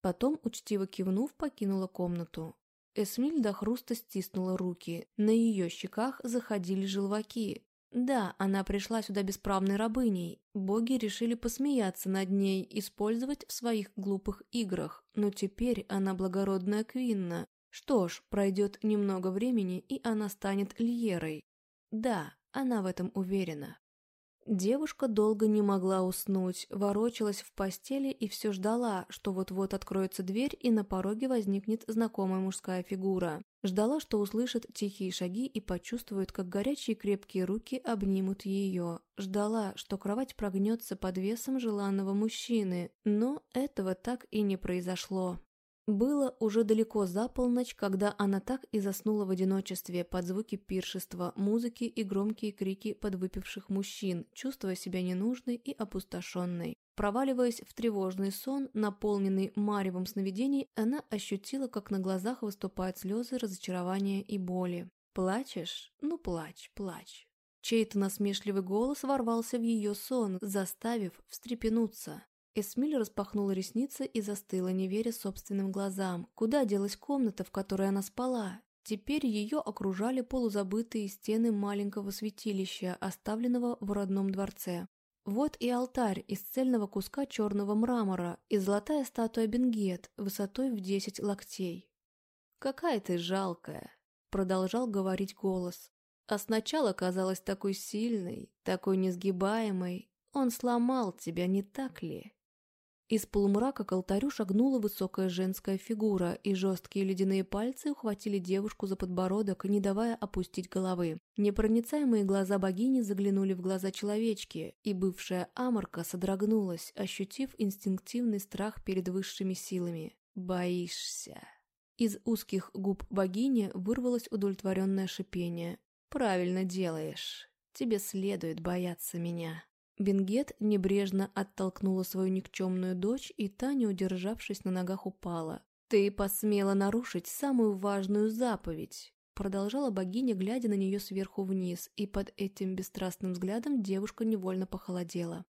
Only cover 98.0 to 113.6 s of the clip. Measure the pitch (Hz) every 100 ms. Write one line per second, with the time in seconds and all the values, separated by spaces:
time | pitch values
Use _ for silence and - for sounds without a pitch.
98 | 233 220 175 - - _ - 185 - 190
99 | 185 175 190 185 196 220 220 185 180 180
100 | - _ _ 277 254 233 247 240 240 262
101 | 208 - - 170 180 196 202 - 262 -
102 | 165 - 208 _ _ _ _ _ _ _
103 | _ 220 - 202 202 202 214 185 202 185
104 | 185 196 269 - 202 196 262 262 208 -
105 | 190 - 190 175 185 190 - 190 - 220
106 | 220 190 175 - 202 190 190 185 - 196
107 | 190 190 190 190 185 202 233 262 302 285
108 | 220 202 220 202 180 190 208 - 196 190
109 | 180 180 185 202 202 180 196 202 196 196
110 | 233 226 202 - 180 - 180 185 185 180
111 | 170 160 _ - 208 202 214 226 233 302
112 | 277 220 196 196 190 196 190 185 247 262
113 | 214 196 202 196 190 185